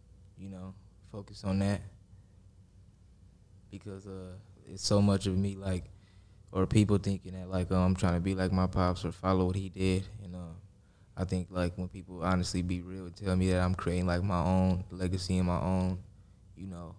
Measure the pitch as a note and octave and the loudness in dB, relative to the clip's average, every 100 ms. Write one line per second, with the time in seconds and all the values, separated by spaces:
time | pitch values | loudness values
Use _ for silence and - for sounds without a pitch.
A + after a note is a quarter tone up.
0 | - - - - F#2+ F#2+ F#2 F#2+ - - | -20 -20 -20 -18 -14 -12 -12 -14 -20 -20
1 | - G#2+ G2+ G#2 G2+ G2 G2 G2+ - - | -16 -14 -14 -8 -2 0 2 0 -6 -18
2 | - - - - - - - - - - | -20 -20 -20 -20 -20 -20 -20 -20 -20 -20
3 | - - - - - - - G2+ G#2+ G2 | -20 -20 -20 -20 -20 -20 -18 -16 -14 -14
4 | F#2+ F#2+ F#2 F#2 - - - F#2+ - G#2 | -12 -12 -12 -14 -18 -20 -16 -6 2 6
5 | G2+ G2 G2 F#2+ G2 F#2+ G2 F#2 - - | 6 6 4 2 0 -2 -4 -4 -4 -16
6 | - - - - - F#2 F#2 G#2+ G#2 G2+ | -20 -20 -20 -20 -6 0 4 6 6 4
7 | G2 G2 F#2 F#2 F2+ F#2 F2 F#2 F#2 F#2 | 2 -4 -6 -12 -4 -2 0 2 4 4
8 | F#2 F2 F2 F#2+ F#2 F#2 F#2 F#2+ F2+ F2 | 2 2 2 0 2 2 2 2 2 0
9 | F2 - F#2 F#2+ F2+ F#2+ F#2+ F#2 F#2+ F#2 | -4 -4 0 2 2 0 -4 -2 0 0
10 | F#2+ G#2 F#2+ F2+ E2+ E2+ - - - - | -2 -12 -12 -12 -12 -14 -20 -20 -20 -20
11 | - - F2+ F#2 E2+ F2+ F2 F#2 F2+ G2 | -14 -6 -4 -2 -4 -2 -2 -2 -8 -10
12 | F2+ F2+ F2 F#2 F2 F2+ F2+ F2+ F2 F#2+ | -14 -6 0 0 0 -2 -2 -4 -6 -12
13 | F2+ F2 G2+ F#2 F#2 F2+ F2+ F#2 - F2+ | -12 -8 -2 2 4 4 2 0 0 0
14 | F2+ F2 G2 F2+ E2 F#2 F#2 F2+ F#2 F2+ | 2 0 0 2 4 4 4 2 -2 -4
15 | F#2 F#2 - F#2 F2+ F2 F2 F#2 F#2 F#2 | -2 -2 0 0 2 0 0 0 0 -2
16 | - - - - - - F#2+ F2 E2+ | -8 -20 -20 -20 -20 -16 -12 -12 -14